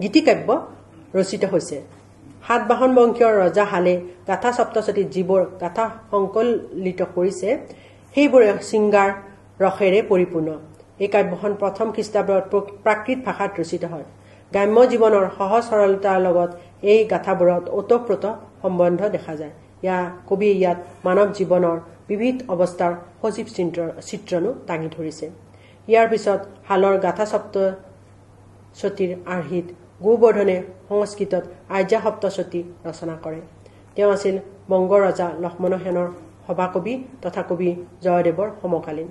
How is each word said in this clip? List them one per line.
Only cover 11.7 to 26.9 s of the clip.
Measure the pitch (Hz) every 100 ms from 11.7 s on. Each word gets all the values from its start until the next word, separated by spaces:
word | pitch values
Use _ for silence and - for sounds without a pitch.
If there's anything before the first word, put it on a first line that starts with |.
| 196 226
খ্ৰীষ্টাব্দত | 214 208 208 190 190 180
প্ৰ-, | 202 196 -
প্ৰাকৃত | 220 208 233 254 214
ভাষাত | 175 202 185
ৰচিত | 165 175 170
হয়। | 160 131 - - - -
গ্ৰাম্য | 196 202 220 247
জীৱনৰ | 240 220 202 185 -
সহজ | 196 226 226
সৰলতাৰ | 214 202 196 202 190 180
লগত | 175 175 - - -
এই | 202 220 214
গাথাবোৰত | 180 196 185 175 175 175 202
ওতঃপ্ৰোত | 196 233 233 185 196 226 - -
সম্বন্ধ | 190 180 175 175 208 190
দেখা | - 151
যায়। | 151 - - -
ইয়াৰ | 185 185 175 175 -
কবিয়ে | 190 208 190
ইয়াত | 180 175 - - 185
মানৱ | 185 208 -
জীৱনৰ | 175 180 175 165 - - -
বিবিধ | 208 240 254 240
অৱস্থাৰ | 175 175 - 175 175 - -
সজীৱ | 220 208 226 -
চিত্ৰ-, | 175 165 165 - -
চিত্ৰণো | 214 - 175 190 269 -
দাঙি | 165 160 165
ধৰিছে। | 156 156 156 - - - - - -
ইয়াৰ | 226 226
পিছত | 220 208 196 - - -
হালৰ | 190 196